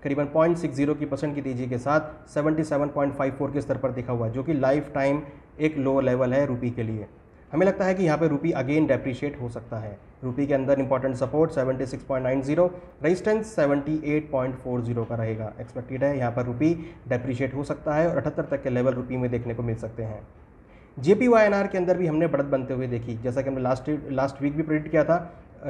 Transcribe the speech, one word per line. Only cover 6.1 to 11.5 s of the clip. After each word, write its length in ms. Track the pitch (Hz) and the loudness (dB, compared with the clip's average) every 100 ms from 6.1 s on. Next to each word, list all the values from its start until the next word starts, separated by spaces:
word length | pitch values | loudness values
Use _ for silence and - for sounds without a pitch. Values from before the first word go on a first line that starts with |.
| 123 127 | 2 2
है 120 | 131 143 | 2 2
rupee 240 | 123 123 | 0 -2
के 140 | 120 | -2
लिए। 240 | 113 110 101 - - - - | -4 -4 -8 -16 -20 -20 -6
हमें 160 | 143 190 | 2 2
लगता 180 | 196 190 | 2 2
है 80 | |
कि 100 | 190 | 2
यहाँ 140 | 180 151 | 2 4
पे 100 | 165 | 2
rupee 240 | 143 160 | 2 0
again 360 | 156 131 151 147 | 0 2 2 4
depreciate 540 | 127 131 123 147 139 | 2 0 -4 -6 -6
हो 80 | 120 | -8
सकता 280 | 117 - 117 | -8 -10 -10
है। 200 | 110 101 - - | -10 -12 -18 -10
rupee 220 | 127 123 139 | -6 -2 2
के 80 | |
अंदर 260 | 139 131 139 | 2 4 2
important 360 | 127 131 135 123 | 2 0 0 -2
support 360 | 127 143 156 | 0 2 2